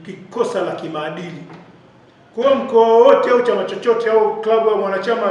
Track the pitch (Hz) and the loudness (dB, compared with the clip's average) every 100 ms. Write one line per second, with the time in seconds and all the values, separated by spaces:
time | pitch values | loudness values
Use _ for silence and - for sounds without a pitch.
0 | - - - 240 233 190 170 - 165 151 | -18 -18 -12 -6 -4 -4 -6 -6 -10 -8
1 | 151 170 175 156 - - - - _ _ | -8 -10 -12 -14 -18 -20 -20 -20 _ _
2 | _ _ _ - 262 269 226 226 226 226 | _ _ _ -2 0 0 0 2 4 6
3 | 262 - - 247 233 208 185 196 240 226 | 6 6 4 2 2 -2 -4 -4 -2 -2
4 | 226 220 208 - 214 220 220 202 196 190 | 0 2 0 -2 -2 0 2 0 -2 -4
5 | 233 226 208 | -2 -2 0